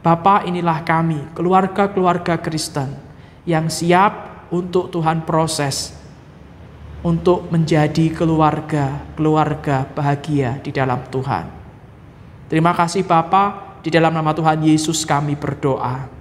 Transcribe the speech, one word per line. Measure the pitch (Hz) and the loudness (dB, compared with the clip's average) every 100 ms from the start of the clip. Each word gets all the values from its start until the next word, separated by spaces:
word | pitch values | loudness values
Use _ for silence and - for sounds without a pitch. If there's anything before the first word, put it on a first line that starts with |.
Bapa, | 170 170 185 202 | 2 2 4 4
inilah | 175 180 175 160 | 2 -2 0 -2
kami, | 165 160 165 156 139 - | 0 0 2 -2 -6 -6
keluarga-keluarga | 175 190 190 190 196 196 185 175 175 165 | 2 2 2 0 0 2 2 0 -2 -4
Kristen, | 165 156 - 147 131 139 - - - - | -4 -6 -6 -4 -6 -8 -16 -20 -20 -14
yang | - 165 160 | -2 0 0
siap | 160 170 175 202 214 - - - | -2 2 4 4 2 -14 -18 -6
untuk | 175 180 185 180 | -4 0 -2 -2
Tuhan | 175 156 165 | -2 0 0
proses, | 160 160 160 156 143 - - - - - - - - - - - - - | 0 0 0 0 -2 -4 -8 -14 -20 -20 -20 -20 -20 -20 -20 -20 -18 -6
untuk | 175 170 180 - - | -2 0 2 2 2
menjadi | 170 156 160 151 151 160 | 0 2 2 2 2 0
keluarga, | 156 170 160 156 151 147 156 135 143 - | 2 0 4 4 2 -2 -2 -2 -4 -10
keluarga | - 156 156 147 147 - 139 135 | -2 2 2 2 -2 -2 -2 -2
bahagia | - 143 143 147 147 127 123 | -2 0 -2 0 0 0 -4
di | 147 | -6
dalam | 139 131 123 127 | -2 -2 -2 -4
Tuhan. | 131 131 101 82 - - - - - - - - - - | -6 -2 -4 -4 -14 -20 -20 -20 -20 -20 -20 -20 -20 -4
Terima | 160 165 | 0 2
kasih | 175 170 196 180 | 2 0 0 2
Bapa, | 165 165 190 202 208 - - | 2 4 2 2 -2 -14 -10
di | 165 | 0
dalam | 165 160 | 2 4
nama | 160 156 | 2 0
Tuhan | 156 160 156 | 2 2 2
Yesus | 156 156 156 160 - | 4 4 2 -4 0
kami | 143 147 143 | 0 0 -4
berdoa. | 143 139 143 131 120 127 131 - | -4 -2 -2 0 -2 -6 -10 -16